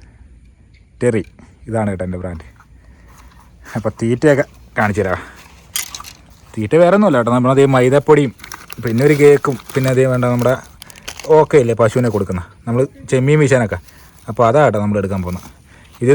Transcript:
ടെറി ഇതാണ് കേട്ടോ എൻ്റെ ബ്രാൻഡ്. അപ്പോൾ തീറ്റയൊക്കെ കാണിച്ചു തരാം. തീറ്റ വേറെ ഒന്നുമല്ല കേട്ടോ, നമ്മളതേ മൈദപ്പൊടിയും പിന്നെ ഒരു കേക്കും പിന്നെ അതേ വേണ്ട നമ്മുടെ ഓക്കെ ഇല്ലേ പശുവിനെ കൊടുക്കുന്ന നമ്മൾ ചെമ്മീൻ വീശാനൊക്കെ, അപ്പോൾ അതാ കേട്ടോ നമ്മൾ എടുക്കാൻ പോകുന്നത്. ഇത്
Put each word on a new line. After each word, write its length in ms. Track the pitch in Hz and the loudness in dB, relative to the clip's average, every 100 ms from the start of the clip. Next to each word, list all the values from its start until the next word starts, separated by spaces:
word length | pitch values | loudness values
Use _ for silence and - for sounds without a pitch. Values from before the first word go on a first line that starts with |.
| - _ - - - _ _ _ _ _ | -20 _ -20 -20 -20 _ _ _ _ _
ടെറി 220 | 120 113 85 - - _ - | -2 -2 -6 -16 -20 _ -10
ഇതാണ് 180 | 113 104 | -6 -4
കേട്ടോ 120 | 92 92 | -6 -8
എൻ്റെ 120 | 92 | -10
ബ്രാൻഡ്. 240 | 90 82 - _ _ - - - - - - - - - - 120 | -10 -14 -18 _ _ -20 -20 -20 -20 -20 -20 -20 -20 -20 -14 -8
അപ്പോൾ 160 | 110 - | -8 -6
തീറ്റയൊക്കെ 420 | 117 120 156 139 - - - - | -4 0 2 2 -2 -8 -12 -4
കാണിച്ചു 240 | 107 104 | -4 -2
തരാം. 200 | 95 87 - - - - - - - - - - _ _ - | -4 -6 -10 -20 -20 -20 -14 -14 -12 -18 -20 -20 _ _ -16
തീറ്റ 200 | - 107 156 | -10 -2 2
വേറെ 140 | 175 196 | 4 4
ഒന്നുമല്ല 200 | 208 131 | 2 2
കേട്ടോ, 120 | 117 123 | 0 0
നമ്മളതേ 280 | 123 135 139 135 | 2 2 4 4
മൈദപ്പൊടിയും 560 | 127 143 139 151 135 - - - - - | 2 2 4 2 2 -6 -20 -20 -20 -10
പിന്നെ 180 | 120 113 143 | -6 0 2
ഒരു 80 | 147 | 4
കേക്കും 340 | 143 143 151 127 - | 4 4 0 -6 -6
പിന്നെ 160 | 139 131 | -4 -2
അതേ 100 | 127 131 | 0 0
വേണ്ട 140 | 127 123 | 0 -2
നമ്മുടെ 200 | 123 120 131 - - - - - - - 156 | 0 0 -2 -8 -20 -20 -20 -20 -16 2 2
ഓക്കെ 200 | 147 151 | 4 2
ഇല്ലേ 120 | 117 113 | 2 0
പശുവിനെ 300 | 113 123 123 | 0 0 -2
കൊടുക്കുന്ന 280 | 104 98 92 87 _ - | -2 -4 -6 -10 _ -6
നമ്മൾ 160 | 117 139 - - | -4 -4 -6 -6
ചെമ്മീൻ 280 | 131 131 151 | -2 0 2
വീശാനൊക്കെ, 380 | 143 127 110 90 - - - _ - | 2 2 0 -6 -12 -20 -20 _ -12
അപ്പോൾ 140 | 110 117 | 0 2
അതാ 120 | 135 | 4
കേട്ടോ 140 | 143 104 | 2 0
നമ്മൾ 140 | 104 104 | -2 -2
എടുക്കാൻ 200 | 98 98 | -4 -6
പോകുന്നത്. 220 | 87 90 - - _ - - - | -8 -10 -14 -20 _ -20 -20 -6
ഇത് 100 | 120 | 0